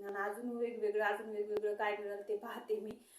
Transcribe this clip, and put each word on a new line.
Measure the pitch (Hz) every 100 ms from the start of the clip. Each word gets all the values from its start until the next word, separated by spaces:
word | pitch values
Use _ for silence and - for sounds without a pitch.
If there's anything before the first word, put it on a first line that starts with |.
| 202
आणि | 196 208
अजून | 220 247 233
वेगवेगळं, | 240 220 208 214 208
अजून | 208 220
वेगवेगळं | 208 208 208 214 208
काय | 208 208
मिळेल | 202 202 208
ते | 208
पाहते | 233 233 - 214
मी, | 214 - -